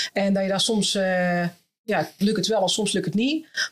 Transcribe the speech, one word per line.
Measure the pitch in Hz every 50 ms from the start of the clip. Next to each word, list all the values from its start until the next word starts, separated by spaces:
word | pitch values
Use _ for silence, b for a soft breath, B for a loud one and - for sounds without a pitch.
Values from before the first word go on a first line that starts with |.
| B B
En | B 196 196 196 196
dat | 196
je | 196 190
daar | 196 185
soms, | - - 226 208 185 - -
eh, | 202 190 185 185 180 180 175 175 175 175 170 - - _ _ _ _
ja, | _ 220 202 165 156 - - -
lukt | 196 214 -
het | - 170
wel | - 220 202
en | 190 175
soms | - 220 208 -
lukt | - 185 -
het | 165 170
niet. | 208 240 277 311 311 - B B B B B